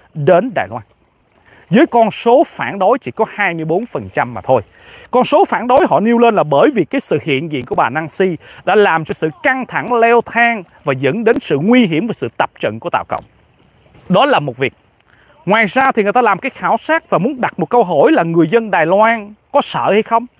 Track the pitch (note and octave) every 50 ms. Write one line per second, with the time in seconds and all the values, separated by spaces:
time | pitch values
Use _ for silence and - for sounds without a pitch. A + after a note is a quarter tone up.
0 | _ _ - D#3 C#3+ C#3+ F3+ E3+ G#3 C4 F#3+ C3+ G2 F#2+ A2 A#2+ G#2+ _ _ _
1 | _ _ _ _ _ _ _ _ _ _ - - - - E3 A#3 E4 - - A#3+
2 | A3+ G3+ - - - A#3 A#3+ C#4+ E4 - - - C3 A#2 D#3 G3+ F#3+ G3 B3 C4+
3 | - - - - A3 - - - G3+ F#3 E3+ E3 D#3 D#3+ D#3+ F#3+ A#3+ - - C#3+
4 | G#2 F#2+ - D3+ B2+ B2 A#2+ G2+ - - C3 A#2 - _ _ _ - - - -
5 | - - - B3+ A#3+ - C#4+ D#4 G4 - - F3 A3 B3+ B3 C#4+ F#4 A3 - C#3+
6 | G3 A3+ A#3 A#3 A#3+ A#3 A3 F#3 D3+ D3 C#3+ C#3 F#3+ D4 C#4+ A3 D#3+ - - C#4
7 | - - E3+ D3 - D3+ C#3 C3+ D#3+ E3 D3+ D#3 - - G#3 F3+ D#3 A#2 B2 D#3
8 | E3 D3+ - - F#3+ F#3+ E3+ - - - - - - F3+ F#3 G#3+ G3+ G3 E3 E3
9 | D#3 - G3 - - D#3+ D3+ - - C#4+ C4 C4 B3+ - - D#3 C3+ - A#3+ A#3
10 | A3+ A#3 A#3 A#3 A3+ - - A3+ A#3 A#3 A#3 G#3+ E3 _ _ _ - D3 C3+ C3
11 | C3+ C3 D3 A3+ A3+ G#3+ G#3 D4 - - D#3 C3+ D3+ G#3 A#3+ B3+ A#3+ F3 E3 D3+
12 | G#3 A#3 F3+ - C3+ A2+ _ - - - _ - - A#2 G#2 A2+ - E3+ - A2+
13 | E2+ - - - - _ _ _ _ _ _ _ _ _ _ _ _ _ _ -
14 | _ - F3+ G3 B3+ D4 B3+ F3 D3 C#3+ A#2 A#2+ C#3 C#3+ - _ _ _ _ _
15 | _ _ _ _ _ _ _ _ - F3 G3 A3+ A3+ F#3 - B3+ C4+ C4+ B3 A#3
16 | G3+ G3+ F#3+ B3 B3 G#3+ G3 F3 - C4 - - A#3 A#3 G3+ A3+ - - D#4 D#4+
17 | - - G3 D#3 F3 B3+ D4+ B3+ G#3+ - - - D#3 - - A#3+ G#3+ F3 F3 C#3
18 | C#3+ C4+ D#4+ - E3+ E3 E3 E3+ D#3+ D#3 F#3+ A#3 A3+ G#3+ F#3 F3 D#3 D#3+ F#3 G3+
19 | G#3+ A3+ A#3 A3+ G3+ G#3 G#3+ _ _ _ - C#4+ B3 - - C3+ A#2 C#3+ F#3+ G#3+
20 | G#3+ - A#3 A3+ A#3+ B3 _ _